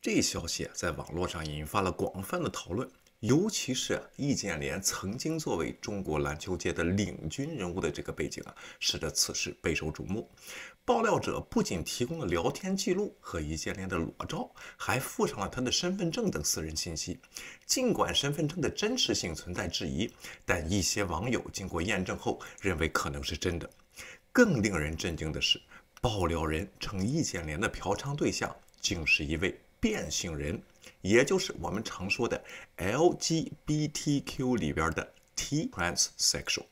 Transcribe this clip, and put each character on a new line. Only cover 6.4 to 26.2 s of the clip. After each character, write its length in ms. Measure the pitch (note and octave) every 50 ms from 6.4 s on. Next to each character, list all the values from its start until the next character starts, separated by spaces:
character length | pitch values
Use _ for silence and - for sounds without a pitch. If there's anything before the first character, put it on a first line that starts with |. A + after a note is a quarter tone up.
| - - F#2
界 160 | E2 - F#2
的 140 | D#2+ D#2 E2+
领 420 | E2+ F#2 G2+ G#2 F#2 D2 - - D#2+
军 260 | - - C3+ D#3 E3+
人 180 | C3+ G2 F2 E2+
物 60 | F#2
的 100 | E2+ D#2+
这 120 | D2 - -
个 100 | - D#2
背 160 | - D#2 -
景 160 | - - -
啊， 100 | - - - - - - -
使 200 | - - - -
得 120 | D2+ D#2
此 240 | D2 - - - -
事 220 | - - - - - _
备 120 | F#2+ D#2+
受 160 | - - D#2
瞩 140 | D2+ - C2+
目。 260 | - F#2 A2 - - - - - - - - - - - _ _
爆 200 | - B3 A#3 A3+
料 180 | A3 F#3 C3+
者 200 | - - - D2
不 220 | D2+ - - A#3 G#3
仅 220 | - - F2 D2
提 200 | - - - F#2
供 140 | - E3 E3
了 80 | C#3+
聊 240 | F#2+ E2+ E2+ E2 B2+
天 260 | D3 - - F#3 F#3+
记 160 | G3 - - F#3
录 240 | F#3 G#3 G3 - -
和 200 | - - - F2
易 160 | D2+ D2 D#2+
建 160 | D#2 - - F2+
联 120 | F#2 F#2 F#2+
的 80 | F#2
裸 160 | E2+ E2 - - - - -
照， 220 | - E3 B3 B3+ - - - - -
还 220 | _ - - G2+ B2+
附 260 | C3 - - - G#3+
上 140 | F#3 - -
了 100 | G2 F2+
他 120 | - -
的 100 | B2+ -
身 260 | - - - F3+ F#3+
份 140 | G3 G#3 E3
证 180 | - - A#3 G3
等 140 | - - D2+
私 200 | - - - D#2+
人 140 | D#2+ D#2
信 200 | D#2 - F2+ E2
息。 240 | D2+ - - F2+ - - - - - - - - - -
尽 280 | - - C#4+ B3+ B3 F#3+
管 200 | - G2 - -
身 200 | - - C#3+ D3
份 160 | D3 D#3+ C#3+
证 120 | - F#3
的 80 | C#3+ G#2+
真 300 | - - - G#3+ B3+ B3
实 160 | - - -
性 180 | - - F#2+ D#2+
存 220 | - - - F2
在 140 | F2+ G#2 F2
质 180 | - - G#2
疑， 260 | D#2+ C2+ C#2+ G#2 A#2 - - - - - - -
但 240 | - F#2+ F2 D2+ D#2+
一 140 | F#2+ G#2 E2+
些 220 | - - G#2+ G2+
网 260 | F2+ E2+ D#2 G2 B2+
友 180 | B2 F#2 - - -
经 160 | - G2 F#2
过 120 | E2+ E2+
验 240 | E2 G2+ G#2+ F#2 F#2
证 140 | - G#2 -
后 220 | - A#2 - - - - - -
认 160 | - G2+ F2+ D2+
为 100 | E2 D#2+
可 200 | - - - E2
能 140 | C#2+ C#2+ C#2+
是 140 | - E2
真 200 | D#2 - F#2 F2
的。 140 | E2+ D2+ - - - - _ _ - - - - - _ _ _
更 280 | - B3 A3 E3+ A#2+
令 160 | C#3 G#3+ G2
人 200 | E2 D2+ D2 D#2+
震 200 | D#2 - F#2+ E2+
惊 140 | E2 D#2 D#2
的 100 | D2 -
是， 200 | - - - - - _ - - - _ _ -
爆 260 | - B2 A2 G#2